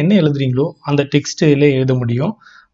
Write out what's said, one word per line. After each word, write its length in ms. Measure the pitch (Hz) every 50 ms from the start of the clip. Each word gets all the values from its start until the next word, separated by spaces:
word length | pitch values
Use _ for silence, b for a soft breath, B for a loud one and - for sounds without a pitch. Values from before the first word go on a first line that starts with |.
| 147
என்ன 100 | 175 214 196 151
எழுதுறீங்களோ 440 | 147 143 139 135 131 123 127 147 175 165 _ - -
அந்த 120 | 143 143 139 139 -
டெக்ஸ்ட்ல 540 | 147 147 - - - 170 151 143 139 147 143 135
எழுத 180 | 131 131 127 131 127 123
முடியும். 300 | 117 117 120 143 202 226 b b b b b b b